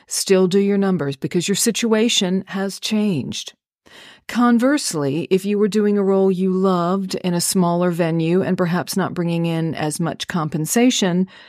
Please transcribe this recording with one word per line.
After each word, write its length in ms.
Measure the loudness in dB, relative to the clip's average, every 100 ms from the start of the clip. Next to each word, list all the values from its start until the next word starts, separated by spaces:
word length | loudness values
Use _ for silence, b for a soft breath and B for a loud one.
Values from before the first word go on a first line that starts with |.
| B
still 420 | -6 2 4 4
do 100 | 2
your 180 | 2 2
numbers 380 | 0 0 -2 -4
because 320 | -4 -2 -2
your 80 | 0
situation 880 | -2 0 0 2 2 0 0 -2 -4
has 340 | -6 -6 -6
changed. 720 | -4 -2 0 -2 -4 -10 -12 -18 _ _ B B B B -6
Conversely, 1000 | 2 4 4 4 2 -2 -2 -2 -2 0
if 140 | 0 0
you 120 | 0
were 120 | 2
doing 280 | 2 2 2
a 60 |
role 260 | 2 4 2
you 220 | 2 0
loved 640 | 2 2 2 0 -2 -4 -4
in 180 | -2
a 60 | -2
smaller 520 | 0 2 2 2 0
venue 500 | 0 0 0 2 0
and 160 | 0 0
perhaps 400 | 0 -2 -2 -4
not 160 | -4
bringing 320 | -2 -2 -2 -2
in 280 | -2 -2 -2
as 260 | -4 -2
much 260 | -4 -4 -6
compensation, 1040 | -4 -4 -4 -2 2 2 2 0 0 -2 B